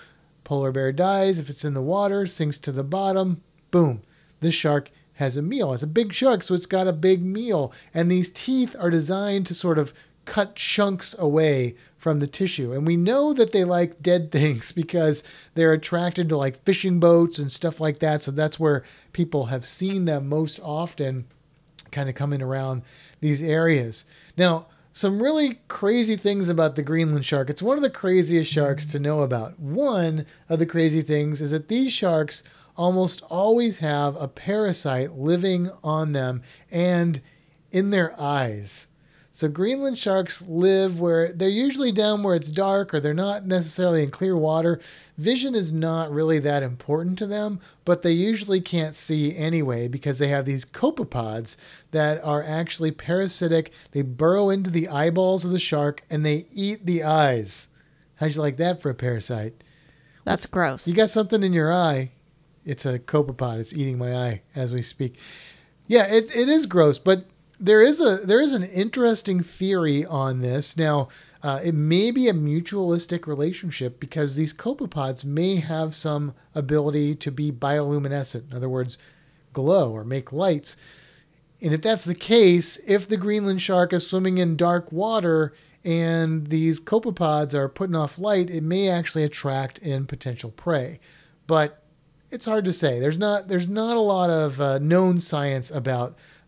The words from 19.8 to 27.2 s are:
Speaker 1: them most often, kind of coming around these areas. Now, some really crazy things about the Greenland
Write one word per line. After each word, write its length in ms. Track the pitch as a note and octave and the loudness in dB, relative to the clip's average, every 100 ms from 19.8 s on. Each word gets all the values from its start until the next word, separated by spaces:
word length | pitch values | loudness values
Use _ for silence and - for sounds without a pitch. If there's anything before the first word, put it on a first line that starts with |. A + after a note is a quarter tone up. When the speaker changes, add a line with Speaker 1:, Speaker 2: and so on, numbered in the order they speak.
| F#3 G3 F3 | -4 -2 0
Speaker 1:
them 240 | D3 C#3 | -2 -2
most 300 | D3+ D#3 - | -2 -2 -6
often, 640 | D#3+ D3+ E3+ - C#3 C3 B2 _ _ _ _ - - | -8 -6 -6 -4 -6 -6 -10 _ _ _ _ -20 -12
kind 180 | - C3+ | -6 -6
of 60 | B2 | -4
coming 260 | C#3+ C#3+ | -4 -4
around 420 | C3 C3+ C3+ C3 - - - - | -4 -4 -4 -6 -10 -18 -20 -4
these 220 | D#3 C#3+ | 0 0
areas. 640 | D#3+ D#3 E3 D3+ A#2 A2 - - - - | 0 2 4 2 0 -8 -16 -20 -8 2
Now, 300 | F3+ E3 E3 _ _ - | 2 2 -4 _ _ -4
some 260 | G3 G3+ | 0 2
really 380 | B3+ D#4 C#4+ A#3 - | 2 2 0 -2 -12
crazy 480 | - G3+ A#3+ A3 G#3 | -2 2 2 2 0
things 340 | G3+ G3+ F3+ | 0 0 0
about 260 | E3+ D#3 C3+ | 2 2 0
the 80 | |
Greenland 420 | C#3+ E3 E3 D3 | -2 0 2 0